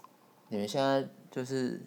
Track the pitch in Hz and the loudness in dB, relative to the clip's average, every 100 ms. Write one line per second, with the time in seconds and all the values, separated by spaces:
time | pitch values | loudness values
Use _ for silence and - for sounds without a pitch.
0 | - - - - - 107 104 139 135 135 | -20 -20 -20 -20 -6 -4 0 2 4 4
1 | 135 - - 131 127 135 123 - | 0 -8 -10 -8 -4 -2 -2 -4